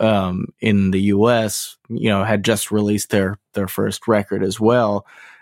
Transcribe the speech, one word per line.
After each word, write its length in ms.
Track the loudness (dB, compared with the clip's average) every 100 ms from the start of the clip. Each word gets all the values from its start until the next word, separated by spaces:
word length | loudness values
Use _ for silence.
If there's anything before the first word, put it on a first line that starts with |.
um, 460 | 0 2 0 -4 -8 -4
in 320 | 0 2 2
the 80 | 2
U 280 | 2 4 4
S, 480 | 2 0 -6 -10 -14 -10
you 200 | -4 0
know, 140 | 0
had 220 | 0 0
just 260 | 0 -2 0
released 400 | -2 0 -2 0
their, 260 | 0 0 -4 _
their 120 | -6 -6
first 400 | -2 -4 -4 0
record 380 | 0 0 -4
as 160 | -4 0
well. 440 | 2 2 2 -2 -8 -20 -20 -20